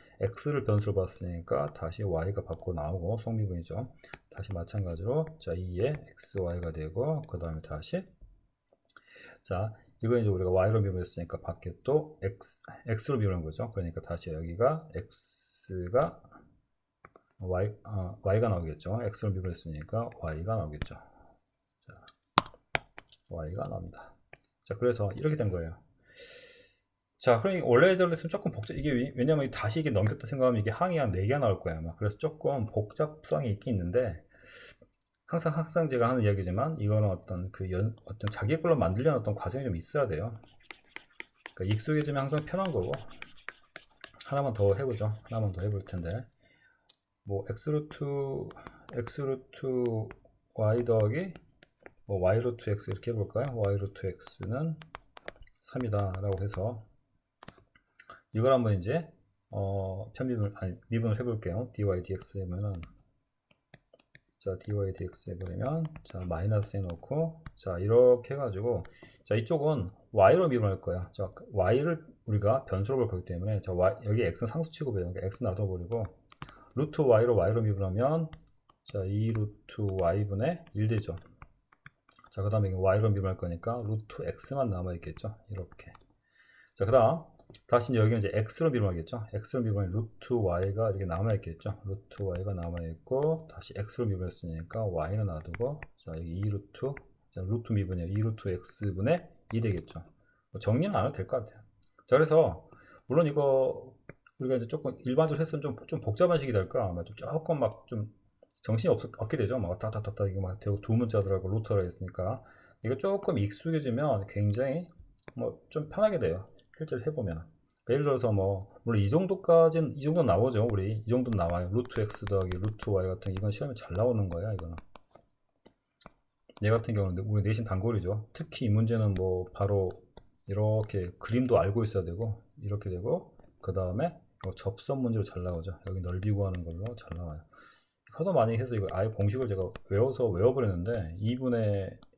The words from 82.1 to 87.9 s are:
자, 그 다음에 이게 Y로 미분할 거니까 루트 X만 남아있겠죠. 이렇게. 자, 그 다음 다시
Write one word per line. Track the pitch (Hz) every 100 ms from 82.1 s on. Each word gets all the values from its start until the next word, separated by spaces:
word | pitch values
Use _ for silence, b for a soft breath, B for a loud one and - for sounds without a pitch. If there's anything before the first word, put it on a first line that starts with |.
| - -
자, | -
그 | 101
다음에 | 107 98
이게 | 92
Y로 | 95 101 107
미분할 | 101 95 92
거니까 | 87 85 113 120 107
루트 | 110 - - 82
X만 | - - 139 123
남아있겠죠. | 92 92 85 82 80 107 107 -
이렇게. | 95 87 - - - _ _ b b b b b -
자, | 101
그 |
다음 | 127 117 165 - - _ - _
다시 | 120 113